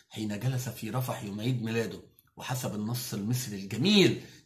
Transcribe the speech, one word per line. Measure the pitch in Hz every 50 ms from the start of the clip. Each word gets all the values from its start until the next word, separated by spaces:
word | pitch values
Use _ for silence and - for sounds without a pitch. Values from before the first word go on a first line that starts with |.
| _ _
حين | - 113 107 107 104 101
جلس | 123 131 131 123 - 117
في | 104 - 117 110
رفح | 110 127 127 123 117 -
يوم | - 101 98 107
عيد | 110 127 131 113
ميلاده، | 107 113 113 117 113 98 92 90 - - _ _ _ _ _
وحسب | - - - 135 127 - 104 95
النص | 104 104 110 120 123 - - 110
المصري | 101 98 107 123 123 - 107 104
الجميل | 98 98 98 - 110 139 196 208 202 170 131 104 - - - - - -